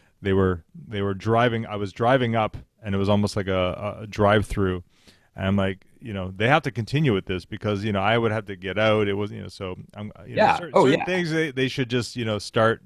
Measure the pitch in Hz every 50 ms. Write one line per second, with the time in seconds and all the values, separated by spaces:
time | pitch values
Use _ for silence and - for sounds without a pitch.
0 | _ _ _ _ - 98 95 98 95 92 90 82 - _ _ - - - 107 101
1 | 98 98 98 95 98 110 113 117 120 120 113 113 113 - 107 101 104 95 - -
2 | 117 120 135 135 123 113 113 113 107 104 - - - _ _ _ - 104 98 98
3 | 98 98 104 104 104 101 - 107 92 95 92 92 90 90 80 - 101 104 - -
4 | 110 107 95 - 104 101 107 110 101 - - 107 98 92 92 90 - _ _ _
5 | _ - _ _ _ _ - - 95 95 101 101 95 98 95 - - _ _ _
6 | - 123 101 98 92 92 95 95 107 120 147 165 - 139 - 120 110 - 131 147
7 | 160 135 104 95 - - 92 87 - - 110 - - 107 104 98 104 110 101 98
8 | 95 104 113 120 113 110 107 110 104 98 101 87 90 95 92 104 110 110 107 107
9 | 104 101 98 101 104 104 113 107 98 95 - - 98 92 92 - - - - 104
10 | 104 107 - - 98 - 120 - 214 - - - 175 160 - 196 - 127 156 -
11 | - - 185 185 175 156 156 160 160 151 123 131 131 127 - - 131 113 123 123
12 | 113 - - 123 117 110 104 101 - - - 120 110 113 117 - -